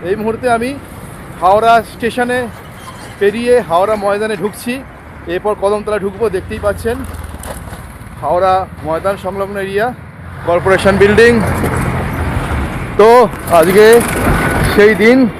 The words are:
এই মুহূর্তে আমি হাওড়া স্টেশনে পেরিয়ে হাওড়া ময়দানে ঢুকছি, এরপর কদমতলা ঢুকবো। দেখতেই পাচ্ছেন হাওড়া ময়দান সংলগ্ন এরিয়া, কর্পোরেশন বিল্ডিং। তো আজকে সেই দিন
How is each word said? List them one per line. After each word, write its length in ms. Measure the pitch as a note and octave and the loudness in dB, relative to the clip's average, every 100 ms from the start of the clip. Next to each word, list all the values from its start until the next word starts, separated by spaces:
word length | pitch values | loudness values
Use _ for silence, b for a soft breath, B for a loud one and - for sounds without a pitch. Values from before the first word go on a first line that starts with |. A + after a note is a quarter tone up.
| E3 | -4
এই 80 | G#3+ | -4
মুহূর্তে 280 | G#3+ A3 B3 A#3 | -4 -4 -2 -2
আমি 120 | A#3+ C#4+ - - - - - - | -2 -8 -14 -18 -18 -18 -16 -2
হাওড়া 320 | F3 G3+ A3+ A#3 G#3+ | 2 4 4 4 2
স্টেশনে 480 | - A#3 B3 B3 B3 A#3+ - - - - - - - | -6 -6 -2 -2 -2 -6 -10 -18 -18 -18 -18 -18 -2
পেরিয়ে 340 | G3+ G#3+ A#3+ B3 E3 | -2 0 2 2 2
হাওড়া 260 | E3+ G3 G#3+ | 0 2 0
ময়দানে 320 | G3+ G3+ A3 G#3+ | -2 -2 -2 -4
ঢুকছি, 320 | G3 - - B3+ B3+ - - - - | -6 -8 -8 -8 -10 -20 -20 -18 -8
এরপর 200 | F#3+ G#3 G3+ | -4 -4 -2
কদমতলা 360 | G3 G#3 G#3 G#3 | -2 -2 -2 -4
ঢুকবো। 220 | G3 G3 A3 F#3 | -4 -4 -4 -4
দেখতেই 260 | F3+ G#3+ G3+ | -8 -6 -4
পাচ্ছেন 320 | G3 A3+ B3+ C4 - - - - - - - - - - - | -4 -6 -6 -8 -12 -14 -14 -14 -14 -14 -16 -16 -18 -18 -10
হাওড়া 340 | D3 F3 F#3 F#3 F3+ - C#3+ | -2 0 2 0 -2 -10 -6
ময়দান 300 | D#3+ F#3 G3 F#3+ | -4 -4 -6 -6
সংলগ্ন 300 | G3 G3 G3+ G3 | -6 -6 -6 -6
এরিয়া, 220 | G3 A#3 - - - - - - | -2 -4 -6 -16 -18 -16 -12 -2
কর্পোরেশন 480 | E3+ D#3+ F#3 G3+ F#3+ | 0 2 2 4 4
বিল্ডিং। 300 | G3+ G#3 A#3 A#3 F#3 - - - - - - - - - - - - - - - | 4 6 6 4 0 -2 -2 -2 -2 -4 -6 -4 -4 -4 -4 -4 -4 -6 -10 4
তো 100 | G#3 A#3+ G#3+ - - E3+ | 6 8 4 0 2 4
আজকে 260 | E3 F#3+ G#3+ A#3 - - - - - - - - | 4 6 8 6 4 -2 0 0 0 0 0 4
সেই 180 | G#3 G3+ | 4 4
দিন 140 | G#3+ C4 B3 - | 4 6 4 0